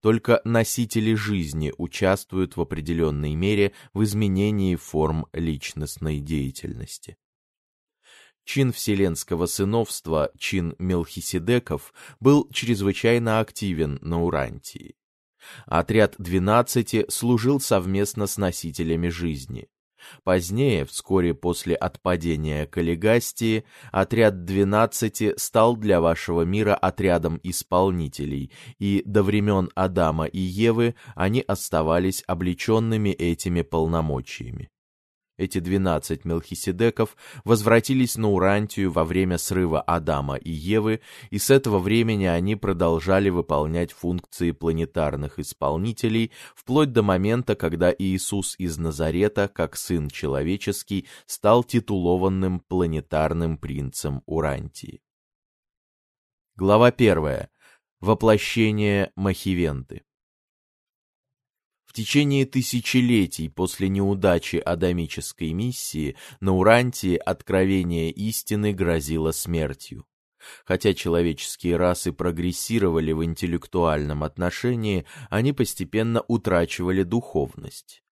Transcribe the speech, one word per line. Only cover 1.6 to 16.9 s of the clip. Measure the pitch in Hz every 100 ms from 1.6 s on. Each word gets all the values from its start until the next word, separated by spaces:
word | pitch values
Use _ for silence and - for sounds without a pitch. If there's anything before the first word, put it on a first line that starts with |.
| 76 -
участвуют | 85 - 95 98 - 92 90 -
в |
определенной | 82 80 76 82 80 73 76 78
мере | 95 104 98 - -
в | 95
изменении | 107 101 104 95 104 107 95 87
форм | - 78 78 80 -
личностной | - 82 73 - - 73 - 78 76
деятельности. | 71 78 67 65 - - - - - - _ _ _ _ _ _ _ _ _ - _ _ -
Чин | - 131
вселенского | 117 - 101 98 82 - 85 85
сыновства, | - 98 113 110 - 82 80 73 _
чин | - 95 85 -
Мелхиседеков, | 92 90 85 - - 90 82 123 - 73 - - - -
был | 123 147 -
чрезвычайно | - 117 110 98 95 113 120 117 110
активен | 110 - 101 80 78 69
на | - 85
Урантии. | 85 80 62 - - - - - _ _ _ _ - - -
Отряд | 80 85 110 104 -
двенадцати | 87 92 92 113 120 127 110